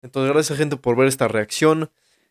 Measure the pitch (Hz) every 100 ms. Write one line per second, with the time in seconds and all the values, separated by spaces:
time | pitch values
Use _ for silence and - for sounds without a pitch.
0 | 127 139 135 147 151 143 151 139 123 120
1 | 135 131 117 110 107 - 156 156 156 _
2 | _ _ _